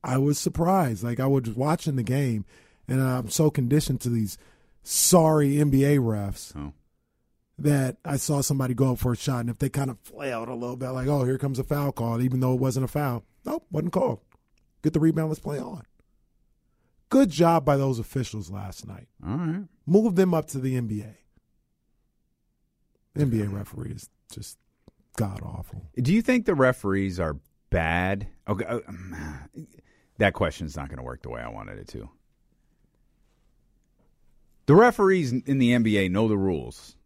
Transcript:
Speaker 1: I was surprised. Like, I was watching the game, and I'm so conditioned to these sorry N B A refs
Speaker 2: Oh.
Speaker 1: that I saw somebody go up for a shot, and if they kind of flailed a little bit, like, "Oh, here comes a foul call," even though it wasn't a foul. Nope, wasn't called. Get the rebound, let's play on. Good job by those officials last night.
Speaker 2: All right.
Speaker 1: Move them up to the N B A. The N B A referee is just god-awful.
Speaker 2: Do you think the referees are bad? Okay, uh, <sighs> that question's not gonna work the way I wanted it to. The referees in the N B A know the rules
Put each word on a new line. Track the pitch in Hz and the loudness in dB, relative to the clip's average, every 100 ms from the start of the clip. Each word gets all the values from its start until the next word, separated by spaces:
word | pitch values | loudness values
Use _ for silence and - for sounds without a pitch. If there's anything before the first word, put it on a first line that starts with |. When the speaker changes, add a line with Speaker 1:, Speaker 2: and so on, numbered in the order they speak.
Speaker 1:
I | - 131 | 0 0
was | 139 147 | 2 0
surprised. | 175 - 170 190 143 104 | -2 0 2 2 2 -2
Like, | 120 120 | -4 -2
I | 135 | 2
was | 139 113 | 2 0
watching | 110 143 170 160 135 | -2 -2 0 0 -2
the | |
game, | 107 131 135 110 - - _ _ - | 0 0 0 -2 -6 -16 _ _ -4
and | 131 | 0
I'm | 131 127 120 | 0 -2 -2
so | - 156 | 2 2
conditioned | 147 120 147 - 131 | 2 2 2 2 -4
to | 123 | -2
these | 117 104 - - _ _ _ | 0 -2 -6 -20 _ _ _
sorry | - - - 180 160 156 139 147 | -6 0 6 6 6 4 4 2
N | 147 | 4
B | 135 | 4
A | 139 143 | 4 4
refs | 117 107 101 - - | 2 -2 -4 -8 -12
Speaker 2:
Oh. | 73 73 - _ _ _ _ _ _ _ - | -12 -12 -14 _ _ _ _ _ _ _ -4
Speaker 1:
that | 143 143 127 - | 0 2 0 -6
I | 160 139 | -6 -4
saw | - 139 | -2 -2
somebody | 135 135 127 | 0 0 -2
go | 120 135 | 2 0
up | 123 | 2
for | 127 | -2
a | 117 | -2
shot, | - 123 | -2 -4
and | 117 | -4
if | 117 | -4
they | 135 | -4
kind | 139 135 | -2 -4
of | 117 | -6
flailed | - 117 143 117 117 | -18 -10 -8 -6 -8
a | |
little | 120 120 127 | -8 -8 -8
bit, | 127 | -6
like, | 127 127 | -4 0
"Oh, | 143 | 0
here | 127 131 | 0 0
comes | 139 131 | -2 -4
a | |
foul | - 143 143 | -2 -2 -2
call," | - 117 117 | -2 -2 0
even | 127 127 | 0 2
though | 127 | 0
it | 127 | 2
wasn't | 135 131 | 0 0
a | 127 | -2
foul. | 147 143 120 - _ - | -2 -2 -4 -10 _ -8
Nope, | 320 _ | -8 _
wasn't | 156 170 | -4 -2
called. | 185 262 107 _ _ _ _ _ _ | 0 -2 -4 _ _ _ _ _ _
Get | 156 | -2
the | 156 | 2
rebound, | 160 156 160 | 2 2 -2
let's | 160 | -4
play | - 143 | -6 -8
on. | 240 180 - _ _ _ _ _ _ _ _ _ _ _ _ | -8 -14 -16 _ _ _ _ _ _ _ _ _ _ _ _
Good | 269 247 | 4 4
job | 139 170 165 139 | 4 4 4 2
by | 139 | 0
those | 135 120 | 0 -4
officials | 107 135 117 107 90 | -6 -6 -6 -8 -10
last | 98 98 90 101 | -12 -12 -14 -16
night. | 95 - _ | -18 -20 _
Speaker 2:
All | - 127 | -8 -6
right. | 165 180 190 _ | -4 -6 -10 _
Speaker 1:
Move | - 196 220 180 | 4 4 6 2
them | 185 | 2
up | 165 - | 2 -2
to | 135 | -6
the | 131 127 | -4 -4
N | 113 | -4
B | 107 | -6
A. | 104 98 _ _ _ _ _ _ _ _ _ _ _ _ _ _ _ _ _ _ _ | -8 -20 _ _ _ _ _ _ _ _ _ _ _ _ _ _ _ _ _ _ _
The | 147 | -2
N | 143 | 0
B | 113 | 0
A | 101 | -2
referee | 98 101 - - | -6 -10 -12 -12
is | - - _ _ | -12 -16 _ _
just | - - - _ _ _ _ _ - | -16 -16 -18 _ _ _ _ _ -6
god-awful. | 101 98 - 87 - 98 - - | -6 -6 -12 -12 -12 -14 -10 -4
Speaker 2:
Do | 127 | 2
you | 214 | 2
think | 233 247 214 | 4 2 2
the | |
referees | 160 127 127 101 98 98 90 | 4 4 4 0 0 0 -2
are | 82 73 _ _ _ | -4 -4 _ _ _
bad? | 90 80 85 92 101 98 - - | -2 0 0 -2 -4 -8 -12 -6
Okay, | 101 | -6
uh, | 90 117 - 90 92 82 76 71 73 | -4 -8 -10 -16 -14 -12 -12 -14 -16
<sighs> | - 156 - _ _ _ - | -20 -20 -20 _ _ _ 0
that | 101 | 0
question's | - 80 - 80 | 2 -4 -4 -10
not | 73 69 | -10 -12
gonna | 67 | -12
work | 62 65 | -12 -14
the | 62 | -12
way | 58 | -12
I | 58 | -12
wanted | 53 50 50 | -12 -14 -16
it | 50 | -16
to. | 55 55 _ _ _ _ _ _ _ _ _ _ _ _ _ _ _ _ _ _ _ _ _ _ _ _ _ - | -16 -16 _ _ _ _ _ _ _ _ _ _ _ _ _ _ _ _ _ _ _ _ _ _ _ _ _ 6
The | |
referees | 160 240 220 196 190 135 | 8 8 6 4 4 2
in | 123 131 135 | -2 -2 2
the | 120 | 4
N | 123 | 4
B | 110 104 | 4 2
A | 95 | 2
know | 95 113 | 2 2
the | 104 | 2
rules | 95 80 60 - - _ | 0 -2 -6 -14 -20 _